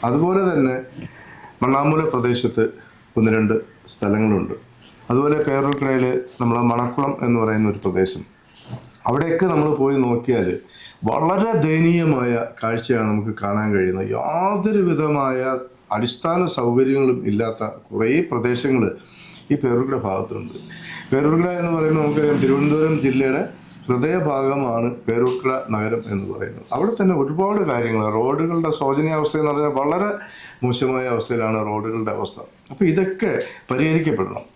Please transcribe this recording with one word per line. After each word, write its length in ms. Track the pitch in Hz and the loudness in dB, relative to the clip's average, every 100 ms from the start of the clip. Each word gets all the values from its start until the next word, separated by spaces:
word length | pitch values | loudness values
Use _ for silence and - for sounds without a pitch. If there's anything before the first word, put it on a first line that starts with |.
| 117 | 2
അതുപോലെ 340 | 135 170 190 185 | 2 2 2 2
തന്നെ 240 | 156 131 131 131 - - - - - - - | 2 0 0 -8 -16 -18 -18 -20 -20 -20 -4
മണ്ണാമൂല 400 | 127 135 147 156 156 | 0 2 2 2 2
പ്രദേശത്ത് 520 | 135 120 120 120 117 110 - - - - - | 0 0 0 0 0 -2 -2 -20 -20 -6 2
ഒന്ന് 120 | 110 | 2
രണ്ട് 200 | 110 107 113 - - - | 4 2 0 -2 -16 -10
സ്ഥലങ്ങളുണ്ട്. 600 | - 104 107 110 101 - - - - - - - | -4 0 2 2 2 0 -8 -14 -20 -20 -20 -2
അതുപോലെ 280 | 123 147 151 151 | 0 2 2 2
പേരൂർക്കടയിൽ 580 | 135 139 139 135 131 127 127 - - | 0 0 0 0 2 2 -2 -6 -2
നമ്മളെ 200 | 120 117 120 | 0 2 2
മണക്കുളം 400 | 117 123 123 139 - 123 | 2 -2 -2 -2 -2 0
എന്ന് 120 | 117 | 2
പറയുന്ന 260 | 110 107 107 | 2 2 0
ഒരു 60 | 104 | 0
പ്രദേശം, 400 | 98 90 92 - - _ _ - - 120 - - 123 | -2 0 0 -2 -10 _ _ -20 -16 -16 -16 -10 -2
അവിടെയൊക്കെ 360 | 131 165 165 185 | -2 0 0 2
നമ്മൾ 180 | 160 151 147 | 2 2 2
പോയി 160 | 135 139 123 | 2 2 2
നോക്കിയാൽ 420 | 120 120 117 90 - - - - - 110 | 0 0 0 0 -4 -8 -20 -20 -6 -2
വളരെ 420 | - 160 190 220 170 156 | 0 0 2 2 2 2
ദയനീയമായ 680 | 160 170 170 160 135 120 117 - - | 4 4 4 2 2 2 0 -2 -4
കാഴ്ചയാണ് 460 | 113 113 - 120 110 | -2 -2 0 0 2
നമുക്ക് 220 | 107 107 - | 0 -2 -4
കാണാൻ 240 | 101 104 107 101 | -2 -2 0 2
കഴിയുന്നത്. 340 | 92 92 - 117 | 2 0 -4 -4
യാതൊരു 640 | 139 165 190 208 196 208 175 | -2 -2 0 0 0 2 2
വിധമായ 500 | 151 156 147 135 127 131 131 - - _ 107 | 2 0 0 0 -2 -2 -4 -8 -18 _ -2
അടിസ്ഥാന 440 | 123 - 165 175 175 - | -2 -2 -2 0 0 0
സൗകര്യങ്ങളും 640 | 117 120 131 135 135 123 110 | 2 2 2 2 2 0 0
ഇല്ലാത്ത 320 | 104 113 110 107 - - | 0 -2 -2 -8 -8 -10
കുറേ 240 | 101 113 143 180 | -2 0 0 0
പ്രദേശങ്ങൾ 520 | 120 120 123 139 131 101 - - - - - - | -2 0 0 0 2 0 -2 -16 -20 -20 -20 -4
ഈ 40 | 143 | 0
പേരൂർക്കട 340 | 131 120 135 131 104 | 2 0 0 -2 -2
ഭാഗത്തുണ്ട്. 480 | 95 98 107 95 - - - - - - | -4 -4 -8 -10 -14 -16 -18 -14 -14 -2
പേരൂർക്കട 360 | 135 147 160 175 175 | 2 4 2 2 0
എന്ന് 100 | 175 165 | -2 0
പറയുമ്പോൾ 260 | 156 156 | 2 2
നമുക്കറിയാം, 340 | 151 147 147 139 | 2 2 2 4
തിരുവനന്തപുരം 520 | 131 139 147 151 156 156 135 | 2 4 4 4 2 2 2
ജില്ലയുടെ 360 | 127 135 135 208 - - - - | 2 2 0 -2 -8 -20 -18 -2
ഹൃദയഭാഗമാണ് 1000 | 127 147 180 156 135 135 139 131 117 120 120 - | 0 2 0 0 0 0 0 0 0 -2 -4 -2
പേരൂർക്കട 460 | 117 127 127 131 131 - | 2 2 0 -2 -2 -2
നഗരം 280 | 107 107 117 110 | -2 -2 -2 -4
എന്ന് 120 | 101 95 | -6 -6
പറയുന്നത്. 320 | - - - - 127 | -8 -8 -10 -6 -2
അവിടെ 160 | 196 226 | -2 2
തന്നെ 160 | 190 170 | 2 2
ഒരുപാട് 400 | 139 156 196 208 175 | 0 0 0 0 0
കാര്യങ്ങൾ, 320 | 120 117 110 107 107 | 0 0 0 0 0
റോഡുകളുടെ 540 | 123 147 165 170 160 156 | 0 0 0 0 -2 0
ശോചനീയാവസ്ഥ 580 | 139 135 156 156 151 156 | 0 0 0 0 0 0
എന്ന് 120 | 151 | 0
പറഞ്ഞാൽ 220 | 143 147 135 | 0 0 0
വളരെ 300 | 143 175 208 202 - - - - | 0 0 -2 -4 -12 -20 -20 -6
മോശമായ 420 | 123 123 131 131 127 | -2 0 0 0 -2
അവസ്ഥയിലാണ് 460 | 117 - 120 110 110 107 | -2 -2 -2 0 -2 -2
റോഡുകളുടെ 420 | 104 110 113 110 - | -4 -4 -4 -4 -4
അവസ്ഥ. 200 | 104 - - - - | -6 -8 -18 -20 -20
അപ്പോൾ 140 | - 185 | 0 2
ഇതൊക്കെ 400 | 156 190 190 214 127 - - - | 4 0 -2 -2 -2 -6 -12 -6
പരിഹരിക്കപ്പെടണം. 760 | 131 156 160 156 113 95 98 - | 0 2 2 2 0 -2 -6 -14